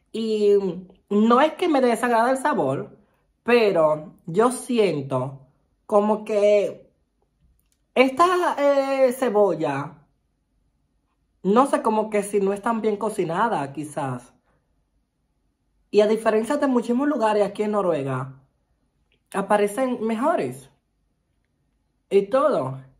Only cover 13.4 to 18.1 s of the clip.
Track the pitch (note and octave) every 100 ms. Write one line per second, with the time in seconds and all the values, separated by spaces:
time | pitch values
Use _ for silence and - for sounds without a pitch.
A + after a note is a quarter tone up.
13.4 | A3+ F3 C#3 D#3 D3 D#3+ C3+ B2+ - _
14.4 | _ _ _ _ _ _ _ _ _ _
15.4 | _ _ _ _ _ G3+ G#3 A3 A3+ G#3+
16.4 | A#3 D4 C#4 A#3+ - A#3+ D4 B3 A3 G#3
17.4 | G3 G3+ G#3+ G#3 F3+ D3+ C3+